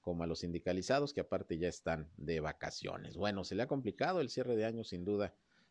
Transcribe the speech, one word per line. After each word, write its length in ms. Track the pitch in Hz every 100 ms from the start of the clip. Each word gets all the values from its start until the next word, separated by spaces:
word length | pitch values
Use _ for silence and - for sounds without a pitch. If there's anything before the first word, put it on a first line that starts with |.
como 240 | - 85
a 20 | 85
los 120 | 80
sindicalizados, 720 | 87 85 - 92 92 135 143
que 80 | -
aparte 380 | - 95 - 82
ya 100 | 87
están 400 | - 87 80 78 -
de 240 | 76 80
vacaciones. 800 | 76 - 76 - - 92 - -
Bueno, 260 | 104 98
se 100 | 90
le 100 | 98
ha 40 | 131
complicado 540 | 139 120 - 156 185
el 80 | 127
cierre 260 | - 123 113
de 80 |
año, 200 | 110 113
sin 200 | 110 90
duda, 300 | 90 104 95 - _ _ _